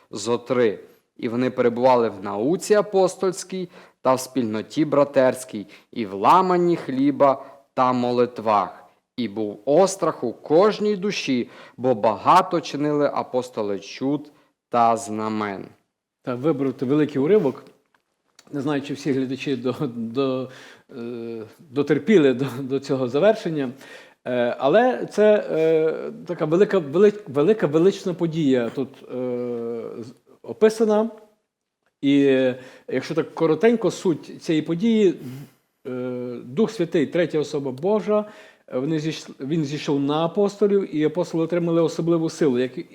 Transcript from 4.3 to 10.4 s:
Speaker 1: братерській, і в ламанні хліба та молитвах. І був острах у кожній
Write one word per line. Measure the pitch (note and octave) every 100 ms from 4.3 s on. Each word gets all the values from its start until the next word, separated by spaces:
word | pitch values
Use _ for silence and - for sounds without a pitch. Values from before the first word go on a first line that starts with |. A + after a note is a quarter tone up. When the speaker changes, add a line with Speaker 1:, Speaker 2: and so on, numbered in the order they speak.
| C#3 A2+ G#2+ G#2 -
Speaker 1:
братерській, | D#3 C#3 C#3+ C#3 B2+ A#2 - A2 G2 - _
і | - G#2
в |
ламанні | F#2+ A2+ E3+ F#3 F3+ F3 E3
хліба | - C3 C#3+ B2+ C#3 C3 - - _
та | - B2+
молитвах. | B2 B2 B2 A#2+ - A2 G#2 F2 - - _ _ -
І | A2+
був | G2+ G#2+ G2+
острах | - D3+ F#3 - E3 -
у | A#2+
кожній | -